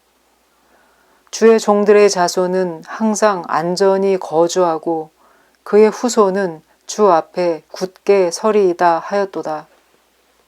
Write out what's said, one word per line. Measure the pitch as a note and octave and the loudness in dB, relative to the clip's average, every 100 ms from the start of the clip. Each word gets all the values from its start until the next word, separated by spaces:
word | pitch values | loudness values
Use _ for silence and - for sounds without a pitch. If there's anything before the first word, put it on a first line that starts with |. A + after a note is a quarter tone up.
| _ _ _ _ _ _ _ _ _ _ _ _ _ | _ _ _ _ _ _ _ _ _ _ _ _ _
주의 | - A3 A3 | 0 4 4
종들의 | G#3+ G#3 G#3 G#3 G3+ | 2 0 4 4 4
자손은 | F#3+ F3 - F3+ F#3 F3+ D#3+ E3+ | 2 -2 -2 -2 -2 -4 -6 -14
항상 | - A3 G#3 G#3+ F#3 E3 | -4 -2 0 0 -2 -4
안전히 | D3 E3+ F3+ G3 G3 G3 F#3 | -4 -4 0 0 2 0 -2
거주하고 | - D#3 E3+ F#3 F3 D#3+ E3+ D#3+ D#3 _ _ _ _ _ | -2 0 0 0 -2 -2 -4 -6 -8 _ _ _ _ _
그의 | - G#3 G#3+ | 0 4 4
후손은 | G#3 B3 A#3 G3 F#3+ F#3 D#3+ _ _ | 2 -2 0 0 0 -6 -8 _ _
주 | - - G#3 | -12 0 2
앞에 | E3 - F#3 F3 D#3 - | 2 0 -4 -4 -4 -10
굳게 | - F#3 _ - G3+ F3 | -10 -10 _ 0 2 2
서리이다 | - A3 G#3 F#3+ E3+ F3 E3 | -2 0 2 0 2 0 0
하였도다. | - G3+ G3 D#3+ D#3 D3+ D#3 _ _ _ _ _ _ _ | -4 -6 -4 -8 -8 -10 -12 _ _ _ _ _ _ _